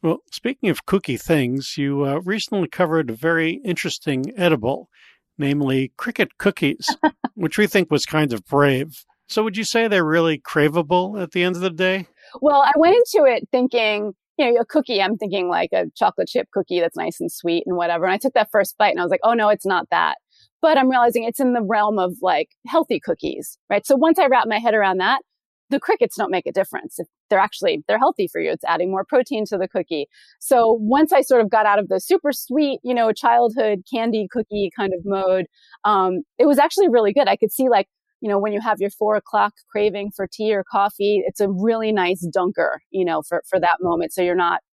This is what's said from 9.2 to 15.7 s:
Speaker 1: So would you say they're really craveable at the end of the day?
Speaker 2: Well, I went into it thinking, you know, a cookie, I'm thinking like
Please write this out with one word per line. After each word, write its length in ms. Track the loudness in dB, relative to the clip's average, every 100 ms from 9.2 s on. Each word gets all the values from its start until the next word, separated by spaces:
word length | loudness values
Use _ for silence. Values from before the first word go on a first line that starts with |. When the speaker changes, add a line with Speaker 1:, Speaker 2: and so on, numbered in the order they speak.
| _
Speaker 1:
So 140 | -2
would 120 | -2 -2
you 80 |
say 240 | -2 0 2
they're 160 | 2
really 340 | 2 2 2 -2
craveable 840 | -4 2 2 2 0 0 0 -6
at 100 | -6
the 120 | -2
end 120 | -2 -2
of 60 |
the 80 | -6
day? 380 | -2 -2 -2 -6 _ -20 -2
Speaker 2:
Well, 220 | 2 4
I 100 | 4 4
went 200 | 4 4
into 340 | 4 4 4
it 180 | 2 -2
thinking, 600 | 0 0 0 0 -2 -6 -10 _ -2
you 160 | 2
know, 60 | 2
a 40 |
cookie, 380 | 2 -2 0 -2
I'm 160 | -2 -2
thinking 300 | -4 -4 -2
like 220 | -2 0